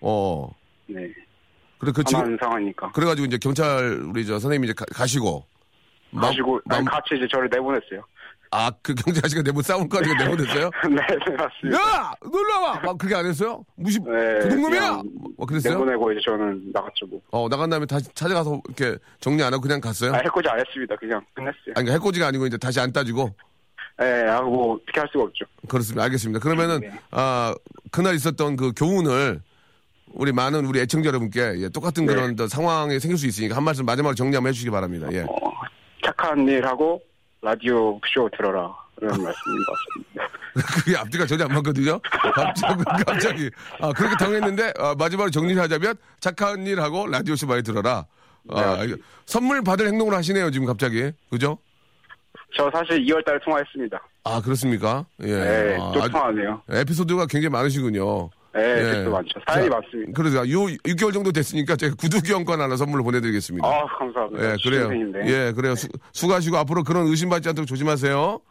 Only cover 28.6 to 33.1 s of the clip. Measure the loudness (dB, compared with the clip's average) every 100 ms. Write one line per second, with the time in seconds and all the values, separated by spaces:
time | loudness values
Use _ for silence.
28.6 | 0 2 2 4 4 4 2 -2 -8 _
29.6 | _ _ _ _ -14 -2 0 2 2 2
30.6 | 2 0 2 2 2 0 0 0 0 -2
31.6 | -4 -4 -4 0 2 2 0 -2 -2 0
32.6 | 2 2 0 -2 0